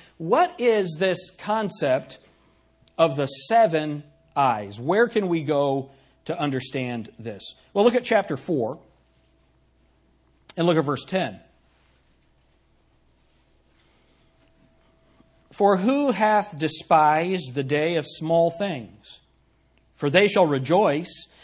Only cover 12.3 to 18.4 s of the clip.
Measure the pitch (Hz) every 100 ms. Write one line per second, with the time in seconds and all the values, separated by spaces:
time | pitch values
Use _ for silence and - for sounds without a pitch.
12.3 | _ _ _ _ _ _ _ _ _ _
13.3 | _ _ _ _ _ _ _ _ _ _
14.3 | _ _ _ _ _ _ _ _ _ _
15.3 | _ _ - 202 190 202 277 285 196 214
16.3 | 208 208 143 156 - - 160 151 156 175
17.3 | 185 139 127 135 147 156 170 151 - 156
18.3 | 170